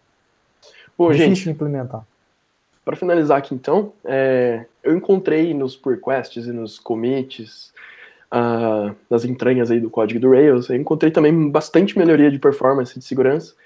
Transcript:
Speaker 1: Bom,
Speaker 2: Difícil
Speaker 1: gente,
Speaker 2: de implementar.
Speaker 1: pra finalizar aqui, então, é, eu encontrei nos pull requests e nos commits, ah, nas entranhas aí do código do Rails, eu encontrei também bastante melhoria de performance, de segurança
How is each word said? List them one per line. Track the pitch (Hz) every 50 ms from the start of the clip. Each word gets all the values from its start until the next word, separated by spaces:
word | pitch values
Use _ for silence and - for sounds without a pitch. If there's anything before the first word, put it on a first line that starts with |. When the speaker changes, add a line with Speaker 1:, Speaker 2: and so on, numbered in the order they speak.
| _ _ _ _ _ _ _ _ _ _ _ _ _ _ _ - - _ _
Speaker 1:
Bom, | - 175 165
Speaker 2:
Difícil | 143 160 160 196 190
Speaker 1:
gente, | 185 -
Speaker 2:
de | 165
implementar. | 151 - 151 147 143 135 123 120 117 110 110 _ _ _ _ _ _ _ _ _ _ _ _ _ _ _ _
Speaker 1:
pra | 143 147
finalizar | - 185 175 170 165 151 147 139 143
aqui, | 139 - 139
então, | 127 - 139 156 208 208 208 - _ -
é, | - 135 135 135 135 131 127 123 123 117 113 117 - _ _ -
eu | 139 160
encontrei | 185 190 - 196 185 185 160 156 156 165 170 151
nos | 143 135 127 -
pull | - - 139 120
requests | 104 - 123 135 131 120 - - 120 117
e | 120
nos | 120 117 113 104 -
commits, | - - - 120 110 117 127 135 135 127 131 - - 110 113 - - - - _ - - - - - - - _ _ _ _
ah, | - 120 120 117 117 113 117 113 110 107 104 104 104 - _ -
nas | 123 117 123
entranhas | 127 123 123 113 123 127 127 120 117
aí | 117 120
do | 113 110
código | - 117 110 104 117 113
do | 127 131
Rails, | 127 131 151 147 127 123 123 -
eu | 127
encontrei | 127 151 - 160 156 160 160
também | 160 170 151 151 165 165 156 143
bastante | 143 151 147 - - 165 196 196 -
melhoria | 202 170 165 160 143 147 147
de | 139
performance, | 135 143 139 135 - - 131 139 139 127 127 - 131
de | -
segurança | - 127 139 147 131 143 165 165 - _ _ _